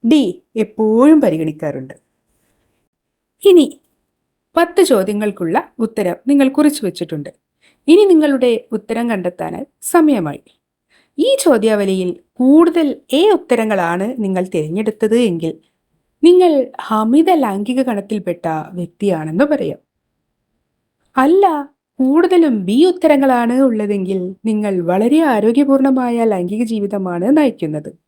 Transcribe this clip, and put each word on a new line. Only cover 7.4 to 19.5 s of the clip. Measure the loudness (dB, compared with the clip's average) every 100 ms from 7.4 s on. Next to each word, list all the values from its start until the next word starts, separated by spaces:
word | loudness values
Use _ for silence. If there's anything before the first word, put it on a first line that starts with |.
| _ _ _ _ 2
ഇനി | 4 6
നിങ്ങളുടെ | 4 2 0 0 -2 -4 -10
ഉത്തരം | _ -6 -4
കണ്ടെത്താനായി | -4 -6 -8 -10 -10 -14 _ -2
സമയമായി. | 0 2 0 -4 -10 _ _ _ _ _ _ _ -4
ഈ | -2 0
ചോദ്യാവലിയിൽ | 2 2 2 0 -2 -2 -4 -8 _ _
കൂടുതൽ | 2 4 4 2 -2 -4 _ 0
എ | 2 0
ഉത്തരങ്ങളാണ് | 0 -2 0 -2 -2 -2 -4 -4
നിങ്ങൾ | -4 -4 -4
തിരഞ്ഞെടുത്തത് | -6 -6 -4 -6 -4 -2 0 0
എങ്കിൽ | -2 -6 -10 _ _ _ _ _ _ 4
നിങ്ങൾ | 6 4 2 -2 -8 -6 -2
അമിത | 2 2 4 2
ലൈംഗിക | 0 -4 -4 -4 -2
കണത്തിൽപ്പെട്ട | -4 -6 -8 -6 -6 -6 -8 -8 -10
വ്യക്തിയാണെന്ന് | -12 _ -4 -2 -4 -2 0